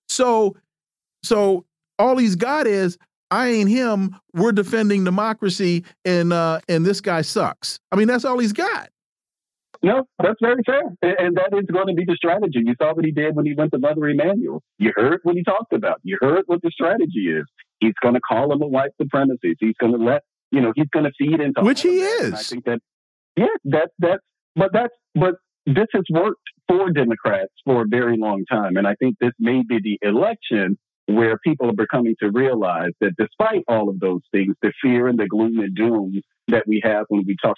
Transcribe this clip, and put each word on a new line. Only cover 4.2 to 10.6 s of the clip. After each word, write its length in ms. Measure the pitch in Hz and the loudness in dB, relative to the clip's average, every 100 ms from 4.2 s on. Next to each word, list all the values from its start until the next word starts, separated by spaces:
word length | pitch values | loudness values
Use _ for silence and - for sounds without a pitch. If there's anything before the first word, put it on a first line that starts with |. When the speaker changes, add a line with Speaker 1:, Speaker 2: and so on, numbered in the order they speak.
| _ | _
Speaker 1:
We're 180 | 170 220 | 0 2
defending 520 | 208 196 226 214 202 | 2 0 0 2 2
democracy, 800 | 185 185 220 220 202 180 185 170 175 _ | 0 0 -2 -2 -4 -2 -2 -2 -4 _
and, 280 | 185 175 170 | -2 0 2
uh, 280 | 170 165 160 - | 0 0 -2 -2
and 160 | 170 | 0
this 160 | 170 196 | 0 0
guy 220 | 202 165 | -2 -2
sucks." 580 | 151 220 110 - - - - | -2 -2 -2 -4 -10 -12 -4
I 40 | 190 | 0
mean, 120 | 214 | 2
that's 160 | 247 | 2
all 140 | 262 247 | 0 0
he's 140 | 233 | -2
got. 380 | 208 370 427 - _ _ _ _ _ _ _ _ - | -2 -4 -4 -10 _ _ _ _ _ _ _ _ -4
Speaker 2:
No, 220 | 175 247 254 - | 0 0 -2 -2
that's 140 | 175 226 | -2 0
very 200 | 226 254 | 0 0